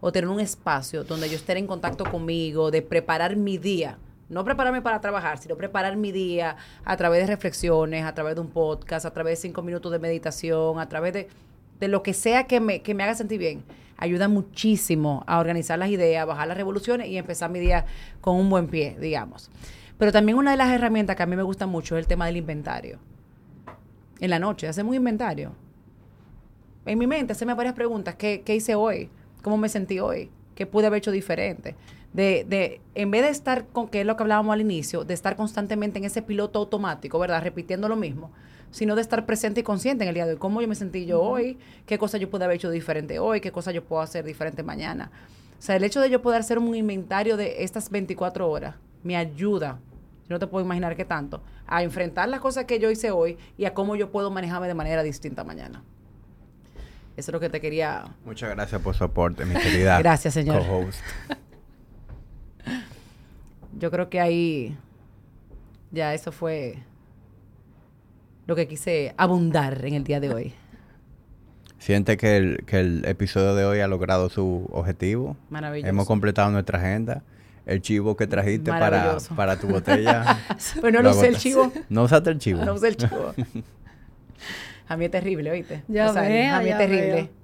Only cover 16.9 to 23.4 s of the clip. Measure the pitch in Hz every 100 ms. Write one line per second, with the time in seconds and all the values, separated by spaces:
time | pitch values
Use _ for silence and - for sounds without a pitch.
16.9 | 247 208 190 180 170 165 180 180 180 -
17.9 | - - - - 180 190 190 165 165 143
18.9 | 90 160 151 98 - - - - - -
19.9 | - 214 208 214 233 277 269 254 247 240
20.9 | 220 202 190 175 180 190 190 190 175 -
21.9 | 165 165 180 170 175 160 151 147 62 -
22.9 | 110 - - - -